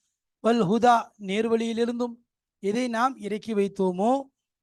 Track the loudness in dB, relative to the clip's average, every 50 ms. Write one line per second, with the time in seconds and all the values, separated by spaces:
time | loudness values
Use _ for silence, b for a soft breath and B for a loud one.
0 | _ _ _ _ _ _ _ _ 0 2 2 2 2 2 2 4 6 6 6 4
1 | 2 -2 _ -12 -8 -4 -2 -2 0 0 0 0 0 -2 -2 -2 -2 -2 -2 -4
2 | -6 -6 -8 -12 _ _ _ _ _ _ _ _ -4 -4 -2 -2 -2 -2 0 0
3 | 0 0 -2 -4 -8 -8 -8 -6 -6 -4 -2 0 -2 -2 -2 -2 -2 -2 0 0
4 | 0 0 0 0 -2 -8 _ _ _ _ _ _